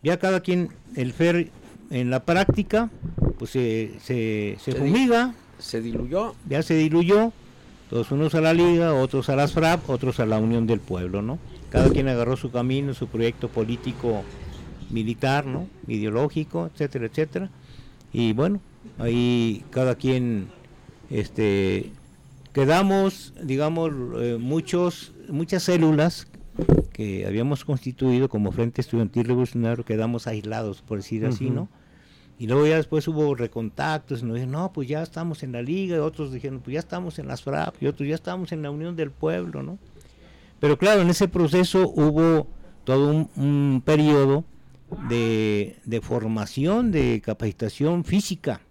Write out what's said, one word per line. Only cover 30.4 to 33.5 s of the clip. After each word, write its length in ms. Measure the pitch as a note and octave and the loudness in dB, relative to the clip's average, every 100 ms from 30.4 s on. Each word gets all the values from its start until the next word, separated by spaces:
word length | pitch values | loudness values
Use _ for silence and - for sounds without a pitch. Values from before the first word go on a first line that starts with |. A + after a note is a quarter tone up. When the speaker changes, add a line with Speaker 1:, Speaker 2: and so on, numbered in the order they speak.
| G2+ A2+ A2 G2 | -6 -6 -6 -8
Speaker 1:
por 160 | - G#2+ | -8 -8
decir 260 | F#2+ A2+ A2+ | -4 -4 -2
así, 200 | A2+ C3+ | -2 -2
Speaker 3:
Ujú. 80 | |
Speaker 1:
¿no? 160 | B2 F#3 _ _ _ _ _ - - | -4 -6 _ _ _ _ _ -20 -12
Y 100 | A2 | -2
luego 180 | C3 D3+ | 2 4
ya 120 | D#3+ | 2
después 300 | D3+ D#3 D3 | 0 -2 -2
hubo 280 | D#3 D3+ C3 | 0 0 0
recontactos, 840 | A#2 | -4